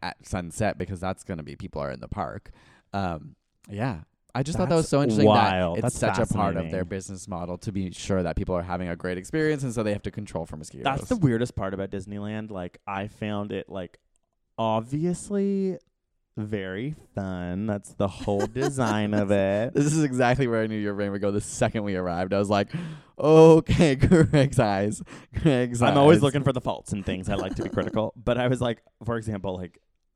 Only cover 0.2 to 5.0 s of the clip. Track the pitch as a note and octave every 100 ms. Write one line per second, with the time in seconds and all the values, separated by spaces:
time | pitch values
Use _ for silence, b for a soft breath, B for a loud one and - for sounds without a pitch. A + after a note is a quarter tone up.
0.2 | - G2 E2+ - G#2 - F2+ F#2 F#2+ F#2
1.2 | - F2 C#2+ C#2+ F#2+ D2+ C#2+ B1+ A1+ G#2
2.2 | D2 - - b b b b G2+ F#2 D#2+
3.2 | D2+ - _ _ - G2+ C3+ E2+ - _
4.2 | _ A#2+ C3+ E3 A#2 E3 D#3 C#3